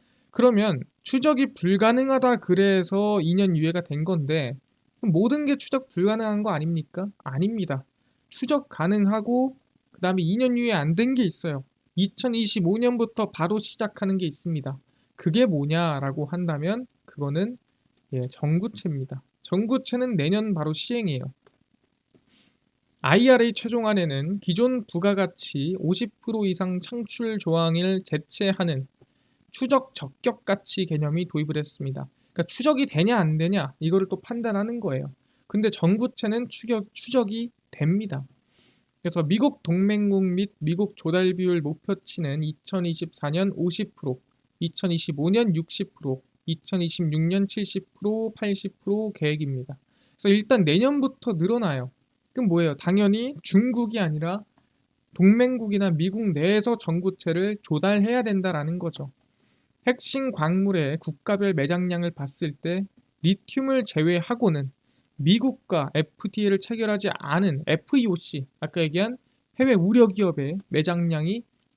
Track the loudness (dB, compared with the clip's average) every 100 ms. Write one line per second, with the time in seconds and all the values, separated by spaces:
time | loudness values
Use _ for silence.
0 | _ _ _ 4 4 6 2 0 -6 _
1 | -4 2 2 2 0 0 2 4 4 4
2 | 2 2 2 2 2 4 4 4 2 0
3 | 2 2 2 2 4 2 2 -2 -4 -4
4 | 0 0 0 -2 -2 -8 _ _ _ _
5 | 0 4 4 2 0 -2 -2 -4 -4 0
6 | 0 0 -2 -2 -2 -2 -2 -4 -4 -8
7 | -8 -10 -8 -2 -2 -2 -4 -4 -8 _
8 | _ _ _ -8 -2 -2 -2 -4 0 2
9 | 2 0 0 0 0 -4 _ _ _ _
10 | -2 0 0 2 2 2 0 0 2 2
11 | 2 2 0 -2 -6 -6 -10 _ _ -2
12 | -2 -2 -2 0 2 2 2 2 2 0
13 | -2 -2 -4 -2 -2 0 -4 -6 -6 -2
14 | -2 0 -2 -6 -6 -4 -6 -10 _ _
15 | _ -4 0 4 4 2 0 0 0 0
16 | -4 -4 -6 -4 -4 -2 -2 -4 -8 _
17 | -20 -8 -4 -2 -2 -4 _ _ _ _
18 | _ -6 -6 -4 0 0 -2 -6 -6 -6
19 | -8 -12 -16 _ -4 -2 0 -2 -2 -2
20 | 0 0 2 0 0 -2 -2 -2 -2 -2
21 | -2 -4 -6 -12 _ _ _ _ _ _
22 | _ _ _ _ _ _ _ _ _ _
23 | 2 6 6 6 4 0 -4 -2 0 0
24 | 0 -2 -4 -4 -2 2 2 0 -4 -2
25 | 0 2 -2 -4 -6 -4 -4 -2 0 0
26 | -2 -6 -6 -2 0 0 -2 -4 -6 -8
27 | -8 -4 -4 -2 0 2 2 2 2 0
28 | -2 -6 -4 -2 0 0 0 -2 -6 _
29 | _ _ _ _ _ -6 2 2 0 -10
30 | -12 -4 -4 -4 -4 -4 -2 -2 0 0
31 | 0 -2 -2 -2 -2 -4 -6 -8 -8 -8
32 | -12 _ _ -6 -6 0 2 2 0 2
33 | 2 2 2 2 0 0 -2 -4 0 0
34 | 0 -6 -6 -6 -2 -2 -2 -4 -4 -4
35 | -6 -12 _ _ -4 -2 0 2 2 2
36 | 0 -2 -4 -2 -4 -8 -4 -4 -4 -12
37 | -2 0 0 -4 -8 -12 _ -2 0 0
38 | -2 -8 -10 _ _ _ _ _ _ _
39 | -4 -2 0 2 2 0 -2 0 2 2
40 | 2 2 2 0 -2 -4 -2 0 -2 -4
41 | -2 2 2 2 0 0 -2 -6 -6 -6
42 | -6 -6 -4 -2 -4 -6 -6 -4 -2 -4
43 | -8 -6 -4 0 -2 0 -2 -2 -6 -6
44 | -8 -8 _ _ _ _ -6 -2 -2 -2
45 | -2 -2 2 2 2 0 -2 -6 -6 _
46 | -6 -6 _ _ -8 -8 -4 -2 -2 -2
47 | -2 0 0 0 0 -2 -4 -6 -10 _
48 | -4 -2 -4 -4 -4 -4 -6 -8 -4 -2
49 | -2 -2 -2 -2 -4 -6 -8 -14 _ _
50 | _ -2 4 4 4 4 4 4 4 2
51 | -2 -2 -6 -2 0 0 0 -2 -6 -14
52 | _ _ _ -2 2 2 2 0 0 2
53 | 4 2 -2 -6 2 2 2 -2 -2 -2
54 | -2 -2 -4 -6 -10 _ _ _ _ _
55 | _ 4 4 6 2 0 -2 0 2 2
56 | 0 0 -2 0 2 2 2 -2 -2 -2
57 | -2 -2 -4 -2 -2 -4 -4 0 2 2
58 | 2 2 0 0 0 -2 -4 -4 -6 -8
59 | -12 -14 _ _ _ _ _ _ -2 -2
60 | -2 0 -2 0 2 2 2 2 0 -2
61 | -6 -8 -2 0 2 0 0 0 0 -2
62 | -4 -4 -10 -6 -6 -4 -4 -4 -6 _
63 | _ _ 0 0 -4 -4 0 0 0 0
64 | 2 0 -2 0 0 0 -4 -12 _ _
65 | _ -2 2 4 2 -4 -4 -2 0 -2
66 | -4 _ -8 -2 0 0 -2 -4 -2 -2
67 | -2 -6 -2 2 2 0 -2 -4 2 2
68 | 2 -2 -4 -8 -10 _ -6 -2 0 0
69 | -2 -4 _ _ _ 0 4 4 6 6
70 | 6 6 0 0 -4 -4 -2 0 0 0
71 | 0 0 -2 -4 -8 _ _